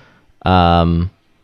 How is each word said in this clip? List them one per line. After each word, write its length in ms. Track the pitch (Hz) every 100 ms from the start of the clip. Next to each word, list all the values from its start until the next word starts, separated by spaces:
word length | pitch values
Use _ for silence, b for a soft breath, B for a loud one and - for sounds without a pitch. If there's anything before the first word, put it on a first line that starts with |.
| b b b _ -
Um, 640 | 92 85 85 85 85 87 - _ _